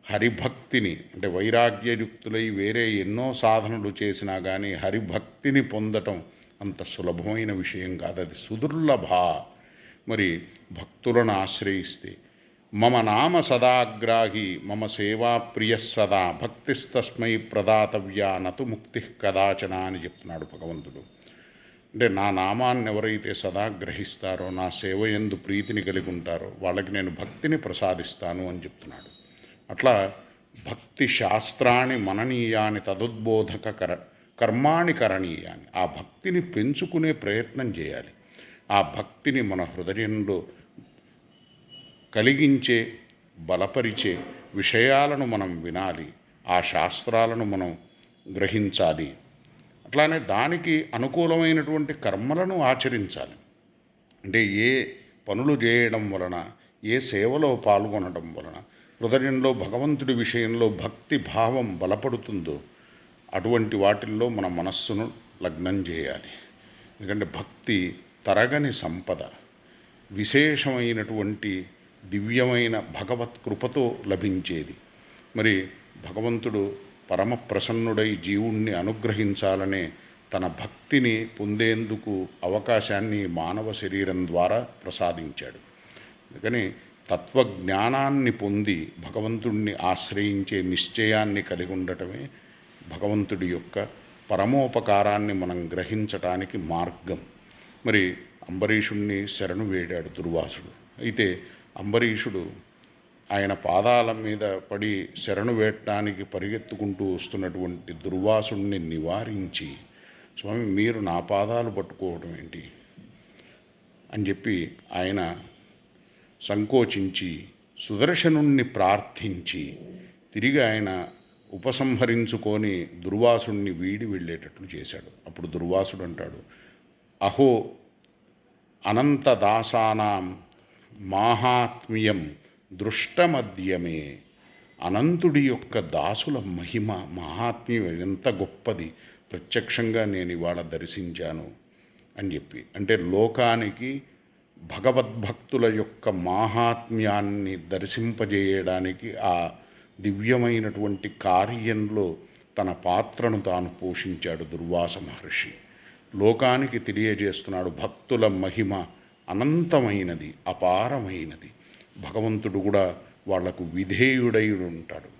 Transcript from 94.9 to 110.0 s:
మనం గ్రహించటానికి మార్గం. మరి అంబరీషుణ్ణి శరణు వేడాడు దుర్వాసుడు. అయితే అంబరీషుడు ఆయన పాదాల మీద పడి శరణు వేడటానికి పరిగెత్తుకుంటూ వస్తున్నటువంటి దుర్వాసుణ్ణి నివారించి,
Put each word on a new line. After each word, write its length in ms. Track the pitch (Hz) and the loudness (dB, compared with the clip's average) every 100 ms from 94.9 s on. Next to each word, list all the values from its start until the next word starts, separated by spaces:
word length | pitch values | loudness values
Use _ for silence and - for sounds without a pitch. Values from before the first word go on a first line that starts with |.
| 101 101 104 104 | 4 4 2 0
మనం 360 | 95 90 90 82 | -2 -2 -4 -4
గ్రహించటానికి 840 | 87 90 110 104 95 87 92 92 107 | -4 -2 -2 -2 -2 -2 -2 -4 -6
మార్గం. 640 | 78 82 85 - 90 90 - - - - - - | -4 -2 -2 -6 -8 -8 -8 -20 -20 -20 -20 -6
మరి 320 | 120 107 90 - - - - | 2 4 2 -2 -14 -20 -10
అంబరీషుణ్ణి 800 | 92 104 110 104 104 104 98 101 | -2 2 2 2 -2 -2 -2 -4
శరణు 400 | - 95 92 107 | -6 -4 -2 -2
వేడాడు 420 | 92 87 87 80 | -2 -2 -6 -6
దుర్వాసుడు. 920 | 85 85 82 78 - - - - - | -6 -2 -2 -2 -10 -16 -20 -20 -6
అయితే 380 | 117 98 98 90 - - - - | -4 2 0 0 -10 -20 -20 -10
అంబరీషుడు 760 | 98 113 117 107 117 95 85 - - _ _ _ _ _ _ | 0 2 2 0 -4 -6 -8 -14 -20 _ _ _ _ _ _
ఆయన 220 | 101 98 | 0 0
పాదాల 580 | 95 87 90 110 120 113 | 0 2 4 6 4 4
మీద 260 | 110 110 104 | -2 -4 -2
పడి 720 | 107 92 - 101 107 98 - - | -2 -4 -6 -4 -2 -2 -6 -10
శరణు 360 | - 98 113 | -4 0 0
వేడటానికి 720 | 113 110 104 - 104 104 98 | 4 2 2 -2 -2 -2 -4
పరిగెత్తుకుంటూ 880 | 98 95 101 110 113 110 104 92 98 | -8 -6 -4 -6 -8 -4 -4 -2 -2
వస్తున్నటువంటి 800 | 90 - 98 92 90 90 87 - | -2 -6 -6 -6 -4 -6 -6 -12
దుర్వాసుణ్ణి 840 | 82 92 92 101 107 107 104 101 95 | -10 -4 0 4 2 2 -4 -2 -2
నివారించి, 920 | 82 80 80 98 113 101 90 - 73 69 - - | -4 -4 -2 -4 -4 -6 -6 -8 -10 -12 -20 -20